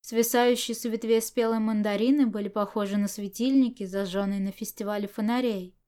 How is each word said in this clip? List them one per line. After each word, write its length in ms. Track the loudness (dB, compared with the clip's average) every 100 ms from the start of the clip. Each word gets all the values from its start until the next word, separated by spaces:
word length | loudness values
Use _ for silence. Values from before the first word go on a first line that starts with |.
Свисающие 760 | -4 0 2 4 4 2 -2 -6
с 80 |
ветвей 360 | -4 -4 2 0
спелые 380 | 2 -2 0 2
мандарины 680 | 0 0 0 2 2 4 4
были 220 | 2 -4
похожи 480 | -2 -2 -2 -2 0
на 120 | -2
светильники, 760 | -4 -10 -2 2 4 4 0
зажженные 540 | -6 -4 -2 -2 -2 -2
на 140 | -4
фестивале 560 | -6 -12 -8 -6 -4 -6
фонарей. 680 | -2 0 0 0 -2 -8 _